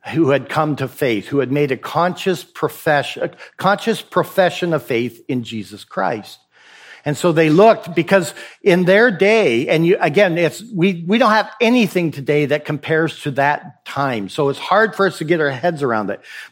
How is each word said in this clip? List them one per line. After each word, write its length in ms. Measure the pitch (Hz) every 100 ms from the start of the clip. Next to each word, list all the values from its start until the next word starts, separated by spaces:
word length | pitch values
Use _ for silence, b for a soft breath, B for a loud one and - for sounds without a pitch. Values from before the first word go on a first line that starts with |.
| -
who 160 | 139 160
had 180 | 139 127
come 280 | - 151 139
to 120 | 135
faith, 380 | - 139 107 -
who 140 | 143
had 120 | 127
made 180 | 143 147
a 60 | 131
conscious 680 | - 156 175 175 196 175
profession, 800 | - - 156 - - 147 - -
a 60 | - - B -
conscious 420 | 190 202 - 208
profession 720 | - - 165 - 180 - 175
of 100 | 156
faith 400 | - 117 120 - -
in 160 | 127
Jesus 400 | 113 113 98 104
Christ. 540 | - - 190 117 98 - _ B B B B B
And 120 | - 151
so 160 | 180
they 180 | 165 160
looked, 440 | 156 220 220 196
because 380 | 170 165 196 170 - B B
in 220 | - 175
their 260 | 180 196 247
day, 580 | 170 196 220 185 117 147
and 180 | 160 165
you, 100 | 196
again, 380 | 170 147 202 165
it's, 240 | 165 - 226
we, 320 | 208 180 175 170
we 120 | 220
don't 120 | 233
have 200 | 220 - -
anything 500 | 226 247 202 180 170
today 360 | 139 139 147 147
that 180 | 147
compares 580 | 147 151 - 156 160 -
to 100 | 156
that 520 | 135 139 147 - -
time. 440 | - - 139 117 95
So 200 | - 139
it's 100 | 139
hard 360 | - 190 220
for 120 | - 196
us 120 | -
to 60 |
get 160 | 156 175
our 100 | 147
heads 320 | 131 175 160
around 280 | 139 113 98
it. 100 | 101 B B B